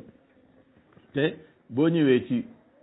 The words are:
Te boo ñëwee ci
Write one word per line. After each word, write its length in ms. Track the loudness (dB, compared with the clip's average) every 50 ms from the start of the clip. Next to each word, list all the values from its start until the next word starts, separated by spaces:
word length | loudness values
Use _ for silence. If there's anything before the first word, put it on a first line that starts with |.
| -20 -20 -20 _ _ _ _ _ _ _ _ _ _ _ _ _ _ _ _ -20 _ _ -6
Te 200 | -4 -4 -4 -4 -8 -18 -20 _ _ _ -8
boo 200 | -2 0 0 2
ñëwee 320 | 2 2 2 4 4 2 2 -2
ci 160 | -4 -6 -6 -8 -14 -20 _ _ _ _